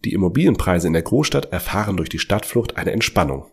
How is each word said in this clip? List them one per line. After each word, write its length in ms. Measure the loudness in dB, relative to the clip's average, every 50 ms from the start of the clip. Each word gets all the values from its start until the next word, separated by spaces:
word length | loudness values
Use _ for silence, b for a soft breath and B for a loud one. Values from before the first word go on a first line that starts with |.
| -2
Die 80 | -2
Immobilienpreise 760 | 0 2 0 2 2 4 4 4 4 4 2 2 2 2 2
in 60 | 2 0
der 100 | 0 0
Großstadt 500 | 2 0 2 2 2 0 -2 -2 -2 -6
erfahren 420 | -6 -4 -2 -2 -2 -2 -2 -2
durch 140 | -2 -4 -4
die 100 | -4 -6
Stadtflucht 560 | -2 -2 -2 -2 -2 0 -2 -2 -2 0 -6
eine 160 | -4 -4 -2
Entspannung 540 | -2 0 -2 0 0 0 0 0 -2 -6 -8 -14